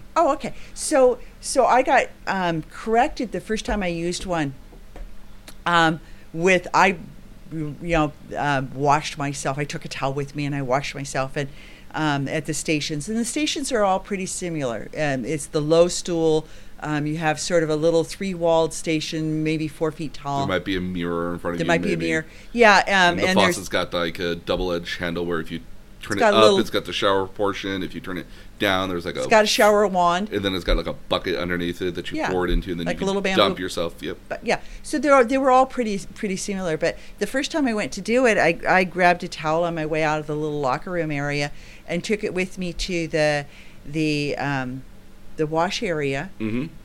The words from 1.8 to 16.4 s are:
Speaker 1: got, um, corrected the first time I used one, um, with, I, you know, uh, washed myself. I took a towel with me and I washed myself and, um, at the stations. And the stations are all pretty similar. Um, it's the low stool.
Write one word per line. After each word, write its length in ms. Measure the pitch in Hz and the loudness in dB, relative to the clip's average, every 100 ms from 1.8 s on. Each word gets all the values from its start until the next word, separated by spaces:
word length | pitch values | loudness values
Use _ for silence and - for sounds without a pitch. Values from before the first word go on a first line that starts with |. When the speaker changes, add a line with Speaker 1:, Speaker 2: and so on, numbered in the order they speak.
Speaker 1:
got, 260 | 262 254 - - - | 6 4 2 -4 -4
um, 360 | 190 175 160 - | 0 0 -2 -4
corrected 640 | - 220 226 294 - 226 | -8 2 2 2 0 -4
the 100 | 180 | -6
first 240 | - 220 - | -4 -4 -2
time 180 | 208 | -2
I 40 | 180 | 0
used 380 | 170 170 175 190 | -2 -2 -4 -2
one, 280 | 170 143 131 - - - - - - - - - - - | -2 -2 -6 -14 -18 -14 -12 -10 -10 -12 -16 -16 -6 2
um, 340 | 170 165 160 - - - | 4 4 2 -8 -18 -10
with, 360 | 160 180 180 - | 0 4 4 4
I, 240 | 151 190 165 - - - - - | 4 4 2 -8 -16 -18 -18 -10
you 240 | 165 151 135 | -8 -6 -6
know, 320 | 170 165 151 - - - | 0 2 2 -2 -10 -4
uh, 260 | 143 139 135 | 0 -2 -2
washed 440 | 135 143 147 - - | 0 2 4 2 -6
myself. 400 | 143 139 147 135 | -6 -4 -4 -4
I 60 | |
took 220 | 143 127 - | -6 -8 -10
a 20 | |
towel 260 | - 135 | -4 -4
with 220 | 139 139 147 | -2 -4 -4
me 100 | 143 | -4
and 100 | 143 | -2
I 60 | |
washed 340 | 131 135 143 143 | 0 0 -2 -8
myself 400 | 139 143 135 151 | -6 -4 -4 -4
and, 140 | 139 - - - - | -6 -10 -18 -18 -10
um, 340 | - 151 143 135 | -2 0 0 -2
at 180 | 160 156 | -2 -4
the 80 | |
stations. 560 | 151 - 151 - 151 147 | -4 -2 -2 -2 -6 -4
And 80 | 220 | -2
the 80 | 233 | -2
stations 460 | 302 302 - 277 | -2 -2 -2 -2
are 120 | 226 | 2
all 160 | 196 185 | 2 2
pretty 260 | - 196 185 | -2 -6 -4
similar. 640 | - 180 156 131 110 - - | -6 -4 -2 -2 -4 -6 -2
Um, 280 | 147 135 113 | 0 0 -2
it's 200 | 156 - | -6 -4
the 140 | 156 | -2
low 260 | 151 165 175 | 4 6 6
stool. 600 | - - 170 160 156 | 2 -2 2 2 2